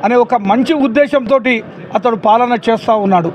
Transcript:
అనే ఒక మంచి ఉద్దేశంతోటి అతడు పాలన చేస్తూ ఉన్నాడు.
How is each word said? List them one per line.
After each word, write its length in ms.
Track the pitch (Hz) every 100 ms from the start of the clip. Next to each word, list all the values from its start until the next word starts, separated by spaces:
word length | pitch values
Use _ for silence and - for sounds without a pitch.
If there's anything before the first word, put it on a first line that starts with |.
అనే 100 | 202
ఒక 200 | 247 233
మంచి 400 | 240 196 220 262
ఉద్దేశంతోటి 880 | 311 269 226 285 285 226 269 240 233 - - -
అతడు 220 | 220 226 226
పాలన 420 | 220 220 247 240 -
చేస్తూ 260 | 226 - 220
ఉన్నాడు. 360 | 196 185 170